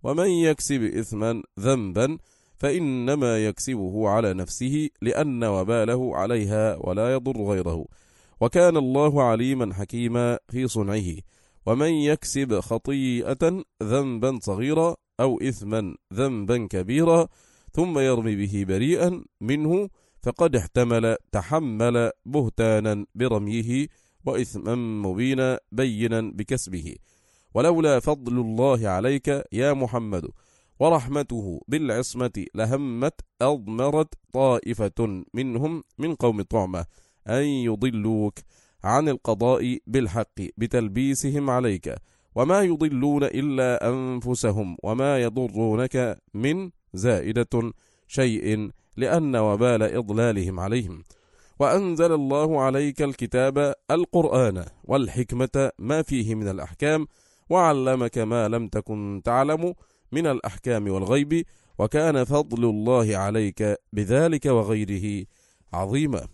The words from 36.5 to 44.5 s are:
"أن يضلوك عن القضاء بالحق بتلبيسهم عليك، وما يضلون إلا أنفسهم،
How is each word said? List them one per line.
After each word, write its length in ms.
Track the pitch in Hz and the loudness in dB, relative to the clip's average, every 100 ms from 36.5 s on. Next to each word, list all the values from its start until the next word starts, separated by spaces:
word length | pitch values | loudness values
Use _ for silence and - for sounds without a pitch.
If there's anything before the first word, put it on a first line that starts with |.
| 113 92 90 - _ _ _ - | -2 -2 -4 -8 _ _ _ -4
"أن 160 | 120 | 0
يضلوك 880 | 147 139 120 107 127 113 104 110 104 - - _ _ _ | 0 0 -2 0 -2 0 -2 0 -2 -4 -20 _ _ _
عن 260 | 95 123 156 | 0 2 2
القضاء 680 | 127 - 107 117 127 123 123 - | 0 -2 0 2 2 0 -4 -2
بالحق 540 | 127 117 98 107 - 95 - | -2 0 -2 -6 -8 -12 -6
بتلبيسهم 920 | 113 123 110 98 135 135 139 143 139 | -2 0 -2 -2 -2 -2 -2 -2 0
عليك، 460 | 127 127 95 80 62 - _ _ - | 0 0 -2 -6 -12 -14 _ _ -2
وما 260 | 135 196 | 2 4
يضلون 600 | 190 160 156 135 143 143 | 4 2 0 2 2 2
إلا 680 | 139 127 147 131 127 123 113 | 0 0 -2 0 0 2 0
أنفسهم، 880 | 131 127 123 117 123 117 | -2 -4 -6 -4 0 0